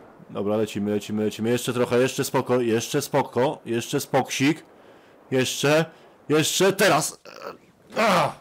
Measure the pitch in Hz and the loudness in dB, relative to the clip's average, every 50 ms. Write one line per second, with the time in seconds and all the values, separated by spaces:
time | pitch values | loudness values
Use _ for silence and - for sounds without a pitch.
0 | - - - - - - - 104 101 101 107 110 110 107 - 107 101 104 104 104 | -20 -20 -20 -20 -20 -12 -10 -6 -2 -2 0 0 0 -2 -2 -4 -2 -2 -2 -2
1 | - - 107 107 107 104 - - 107 117 123 120 - 131 117 120 123 - 120 120 | -4 -4 -4 -2 -2 -2 -2 -2 -2 0 0 0 -2 -2 -2 -2 0 0 2 2
2 | 131 127 - - 131 - - 139 123 - 123 127 120 117 107 117 - - - 143 | 2 0 0 -4 -4 -2 -2 -2 0 0 0 0 2 2 0 0 0 -2 -4 -4
3 | 139 - - 139 123 - - 120 127 156 - - - - 117 120 117 - - 139 | -4 -2 0 -2 -2 0 0 0 0 0 -2 -4 -6 -6 -4 -4 -4 -4 -4 -6
4 | - - - 131 123 - - - 131 143 160 - - - - - - - - - | -4 0 0 0 0 0 -2 0 2 2 0 0 -6 -16 -20 -20 -20 -20 -20 -20
5 | - - - _ _ - 127 131 127 - - - - 139 151 160 160 165 - - | -20 -20 -20 _ _ -2 0 0 0 0 -2 -2 2 2 4 4 2 0 -4 -14
6 | - - - _ _ - 147 156 151 - - - 185 196 190 196 214 185 147 151 | -20 -20 -20 _ _ 0 2 2 2 2 2 2 2 2 4 4 4 4 4 2
7 | - - - - _ - - - - - - - _ _ _ _ _ - - 254 | 2 -2 -6 -12 _ -20 -20 -16 -14 -14 -16 -16 _ _ _ _ _ -10 -4 0
8 | 247 214 185 170 147 123 - - | 2 2 4 4 2 0 -2 -6